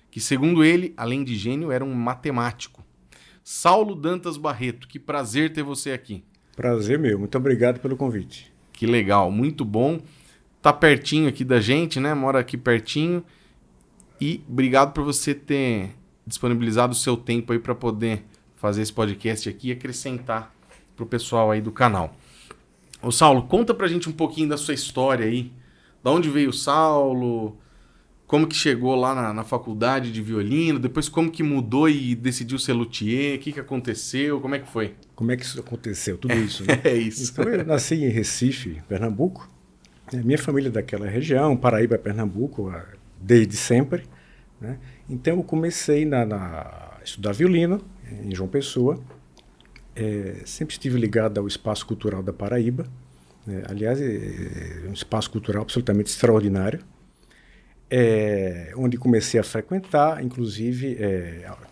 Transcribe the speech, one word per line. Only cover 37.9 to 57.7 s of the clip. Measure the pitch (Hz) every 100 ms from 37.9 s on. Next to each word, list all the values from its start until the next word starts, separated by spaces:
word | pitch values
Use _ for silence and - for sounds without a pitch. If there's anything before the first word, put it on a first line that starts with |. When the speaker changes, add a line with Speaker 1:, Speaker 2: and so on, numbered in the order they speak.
Speaker 2:
em | 165 135
Recife, | 110 104 - 127 127 117 78 -
Pernambuco. | 95 113 104 175 - - - _ _ - _ -
A | 127
minha | 117 147
família | - 139 135
é |
daquela | 110 127 101 101
região, | 113 156 131 151 123
Paraíba, | 123 110 113 117
Pernambuco, | 104 104 107 95 143 - 95
a-, | 85 - - - -
desde | 95 120 101
sempre, | 104 - 120 139 175 - - - - - -
né? | - 127 131 - -
Então, | 123 160 175
eu |
comecei | 175 160 165 170 - 147
na, | 156 131
na, | 110 101
a | 92 80 - 78 80 -
estudar | - - 104
violino, | 101 180 170 170 196 - - 113 104
em | 104
João | 92 92
Pessoa. | 139 135 131 123 - - - - _ _ _ _ - -
É, | - 110 104 95 98 101
sempre | - 156
estive | - 135 123
ligado | 110 110 110 101
ao | 101
Espaço | - 107 104 -
Cultural | 107 104 95
da | 95
Paraíba, | - 101 123 117 131 170 - - _ _ _ 107
né? | 95 95
Aliás, | 98 110 135
é, | 135 104 53 92 90 87 82 82 90
é |
um |
espaço | 98 - 110 -
cultural | 110 107 104
absolutamente | 113 120 120 101 104
extraordinário, | - 120 107 101 98 98 156 - - - _ _ _ _ - _